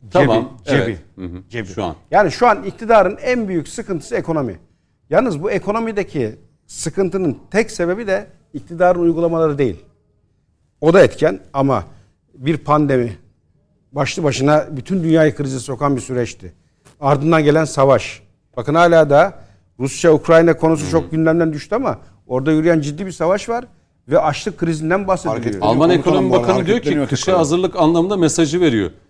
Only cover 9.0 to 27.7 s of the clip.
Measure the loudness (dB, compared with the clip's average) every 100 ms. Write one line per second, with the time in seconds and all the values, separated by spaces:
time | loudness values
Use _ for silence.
9 | 0 0 -2 0 0 0 -2 -4 -16 _
10 | _ _ _ _ _ _ _ _ 2 6
11 | 6 4 -2 -2 -8 -2 0 0 -4 -18
12 | _ _ _ _ -6 -4 0 0 2 0
13 | -2 -6 _ _ _ _ _ _ _ -6
14 | -4 -2 -2 0 2 2 2 -10 -6 -4
15 | 2 2 2 0 -6 -8 -8 -4 -2 -2
16 | -4 -6 -6 -8 -20 -20 _ _ _ _
17 | 0 0 2 2 4 2 0 2 4 4
18 | 0 -14 _ _ _ -10 -2 2 4 6
19 | 6 4 4 0 -20 _ _ _ -8 0
20 | 2 2 4 4 6 2 0 0 0 -2
21 | -2 -2 0 2 0 -4 -6 -4 -4 -6
22 | -12 _ _ -4 0 0 2 0 -2 -8
23 | -10 -6 -2 -2 -4 -8 -8 _ _ _
24 | -2 0 0 -2 -8 -4 -4 -2 -2 -2
25 | 0 -2 -2 -4 -4 -2 0 2 4 4
26 | 2 2 2 2 2 0 2 0 0 -2
27 | -2 -4 0 0 2 0 -2